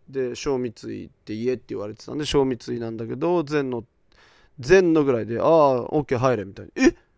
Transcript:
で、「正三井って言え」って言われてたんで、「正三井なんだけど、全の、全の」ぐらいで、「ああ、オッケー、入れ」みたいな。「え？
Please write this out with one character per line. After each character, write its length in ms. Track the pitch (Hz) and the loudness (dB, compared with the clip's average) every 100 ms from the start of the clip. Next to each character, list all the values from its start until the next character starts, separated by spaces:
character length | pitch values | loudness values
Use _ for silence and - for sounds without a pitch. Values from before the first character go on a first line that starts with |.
| - | -10
で、 260 | 135 127 120 | -6 -6 -6
「正 220 | 147 127 | -4 -4
三 100 | 123 | -4
井 360 | - 113 107 92 | -8 -12 -12 -14
っ 20 | |
て 260 | _ - | _ -12
言 180 | 110 123 | -6 -4
え」 20 | |
っ 20 | 123 | -4
て 100 | - | -8
言 100 | 107 | -10
わ 100 | 104 | -10
れ 60 | |
て 100 | 104 | -12
た 100 | - | -12
ん 40 | 139 | -8
で、 60 | 143 | 0
「正 180 | 147 | 0
三 140 | 135 120 - 120 | 0 -2 -8 -8
井 40 | |
な 100 | 113 | -8
ん 60 | 113 | -8
だ 100 | 117 | -10
け 100 | 123 | -4
ど、 260 | 165 175 | -2 -2
全 260 | 143 147 135 | 0 -2 -2
の、 140 | 117 110 _ _ _ _ _ _ - | -6 -10 _ _ _ _ _ _ -8
全 340 | 123 190 175 | 4 6 6
の」 120 | 160 139 | 4 4
ぐ 60 | |
ら 100 | 120 | 0
い 40 | 107 | -2
で、 120 | 113 | 0
「あ 40 | |
あ、 20 | 131 165 143 127 - | 4 6 6 2 0
オ 80 | 156 | -2
ッ 20 | |
ケ 120 | - 123 | 0 0
ー、 20 | |
入 180 | 131 110 | 2 0
れ」 80 | |
み 80 | 98 | -4
た 120 | 101 | -14
い 20 | 98 | -12
な。 60 | - | 2
「え？ 120 | 285 - _ | 2 2 _